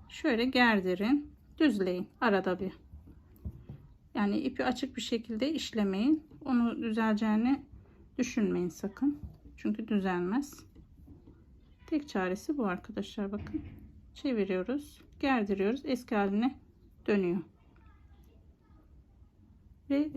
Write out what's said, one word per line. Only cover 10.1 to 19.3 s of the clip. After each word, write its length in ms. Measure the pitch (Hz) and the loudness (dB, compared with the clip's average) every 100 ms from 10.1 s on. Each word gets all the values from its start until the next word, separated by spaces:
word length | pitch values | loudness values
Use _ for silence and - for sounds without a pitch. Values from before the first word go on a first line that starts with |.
| 180 180 254 285 - - - - - - - - - - - - - - | 0 0 0 -2 -10 -20 -20 -20 -20 -20 -20 -20 -20 -20 -20 -20 -16 -4
Tek 220 | 302 294 | -2 -2
çaresi 480 | 202 185 196 - 294 | -2 0 -2 -4 -2
bu 80 | 202 | -2
arkadaşlar. 680 | 196 - 202 202 - 196 | -2 -6 -8 -8 -6 -6
Bakın. 300 | 208 - 302 - - - - - | -6 -6 -8 -8 -16 -20 -20 -20
Çeviriyoruz. 880 | - 277 226 190 185 190 285 - - - - | -8 -2 0 0 0 0 -4 -6 -20 -20 -2
Gerdiriyoruz. 640 | 277 254 202 190 196 277 - | 2 2 2 2 0 0 -2
Eski 300 | 247 - 208 | -4 -2 0
haline 440 | 196 208 262 - - - - - - | 2 2 0 -2 -20 -20 -20 -8 0
dönüyor. 300 | 208 175 180 - - - - - - - - - - - - _ - - - - - - | 2 2 0 -4 -18 -20 -20 -20 -20 -20 -20 -20 -20 -20 -20 _ -20 -20 -20 -20 -20 -20